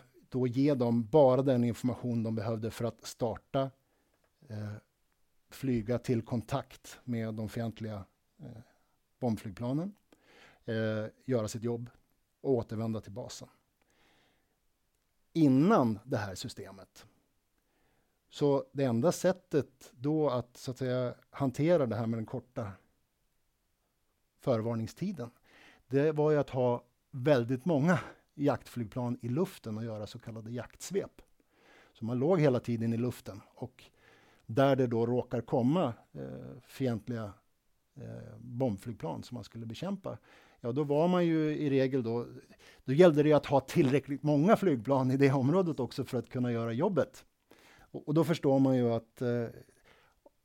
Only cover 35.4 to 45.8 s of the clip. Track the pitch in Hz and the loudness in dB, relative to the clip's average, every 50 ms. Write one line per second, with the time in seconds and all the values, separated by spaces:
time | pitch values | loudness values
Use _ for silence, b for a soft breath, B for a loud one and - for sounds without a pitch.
35.4 | - - 156 127 113 131 160 185 160 120 113 - _ _ - 143 135 131 131 - | -4 -2 0 2 2 4 2 2 0 -2 -4 -8 _ _ -14 -14 -12 -12 -12 -14
36.4 | 123 131 135 123 - - - - 135 123 117 104 - - 120 113 110 98 - - | -14 -16 -18 -20 -20 -16 -6 -4 -2 -2 -2 -2 -4 -6 -8 -8 -8 -10 -14 -18
37.4 | _ _ _ _ _ _ _ _ _ _ _ 131 117 113 113 117 113 113 113 110 | _ _ _ _ _ _ _ _ _ _ _ -18 -16 -14 -14 -14 -16 -16 -18 -18
38.4 | - 123 120 120 135 131 147 - - 120 104 - 156 165 143 110 - - 120 120 | -16 -10 -4 -2 -2 -2 -2 -4 -6 -10 -10 -8 -8 -8 -8 -8 -10 -12 -14 -14
39.4 | 120 - - 117 117 113 110 - 165 190 202 196 - 127 117 b b b b b | -14 -14 -14 -14 -12 -12 -10 -10 -8 -8 -8 -8 -10 -12 -12 b b b b b
40.4 | b b b b - 117 120 147 151 143 143 147 170 180 180 180 175 165 160 160 | b b b b -8 -4 -4 -2 -2 0 2 2 2 2 2 2 2 2 2 2
41.4 | 151 151 151 143 151 139 139 131 131 131 139 131 113 113 117 120 123 127 123 127 | 0 0 -2 -2 0 0 2 2 2 2 0 -2 -2 -2 -4 -4 -6 -8 -14 -18
42.4 | - - - B B B B B _ 127 135 156 185 175 143 147 147 151 151 139 | -20 -20 -20 B B B B B _ 2 6 8 8 8 8 6 6 6 6 4
43.4 | - - 143 - - - - 175 151 127 135 135 - 143 143 131 147 151 151 143 | 4 4 2 2 2 2 2 4 4 4 4 2 0 -2 -6 -2 0 2 4 4
44.4 | 156 208 226 - 202 180 139 113 101 135 139 131 131 131 131 135 139 135 135 139 | 6 6 4 4 4 2 0 0 2 2 2 2 2 2 4 4 4 4 4 4
45.4 | 127 139 165 196 180 165 135 131 | 2 2 4 2 2 0 -2 -2